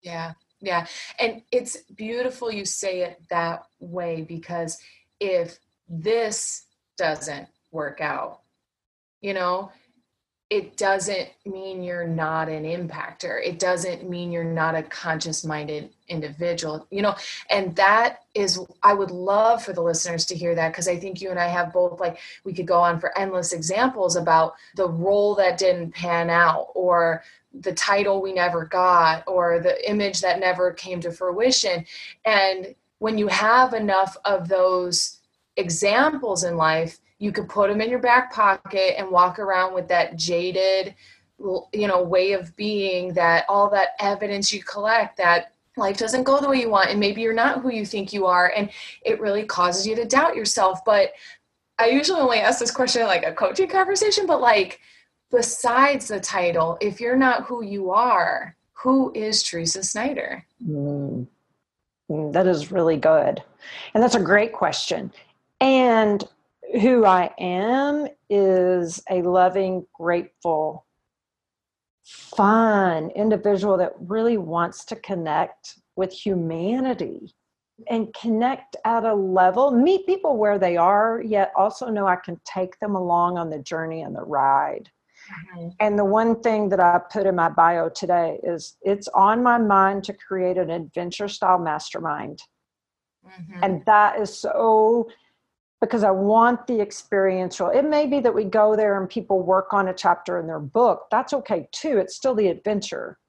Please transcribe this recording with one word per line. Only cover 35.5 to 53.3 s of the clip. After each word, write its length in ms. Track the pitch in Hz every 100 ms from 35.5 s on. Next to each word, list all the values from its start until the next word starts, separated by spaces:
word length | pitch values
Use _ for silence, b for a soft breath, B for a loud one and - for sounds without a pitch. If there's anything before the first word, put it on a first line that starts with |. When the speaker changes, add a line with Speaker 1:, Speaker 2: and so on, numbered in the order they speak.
| -
Speaker 1:
examples 840 | 180 165 202 220 294 294 240 180
in 140 | 180 170
life, 420 | 160 160 165 - _ _
you 120 | 208
could 160 | 208 180
put 200 | 208 202
'em 120 | 208
in 80 | 226
your 100 | 247
back 340 | 247 247 247
pocket 640 | 220 208 190 190 196 190 -
and 140 | 190
walk 260 | 180 180 180
around 340 | 196 185 185
with 140 | 185 175
that 260 | 175 160 165
jaded, 800 | 160 175 180 185 190 190 190 - b b b _
l-, 260 | 196 185 -
you 140 | 208 202
know, 140 | 185
way 300 | 180 185 190
of 240 | 196 170 -
being, 580 | 208 208 196 180 180
that 320 | 180 170 170 -
all 200 | 202 202
that 200 | 202 185 -
evidence 520 | 202 202 202 202 202
you 100 | 202
collect 540 | - 208 208 226 208 -
that 360 | 180 170 - _ _ -
life 200 | 202 202
doesn't 260 | 220 254
go 160 | 254 277
the 100 | 277
way 100 | 262
you 100 | 233
want, 200 | 202 185
and 100 | 208
maybe 220 | 202 208
you're 120 | 226
not 260 | 226 254 269
who 80 | 254
you 160 | 226 208
think 260 | 208 196
you 140 | 208 185
are, 260 | 180 180 214
and 140 | 202 B B B
it 160 | - 214
really 220 | 214 208
causes 420 | 214 - 180 180 214
you 80 | 220
to 100 | 226
doubt 300 | 262 320 -
yourself. 480 | 208 - 190 185 -
But 280 | 208 190 B B B _ _ _ -
I 100 | 226
usually 320 | 269 311 349
only 200 | 262 226
ask 200 | 202 262
this 120 | 233
question 300 | - 254 247
in, 60 | 226
like, 180 | 180
a 60 | -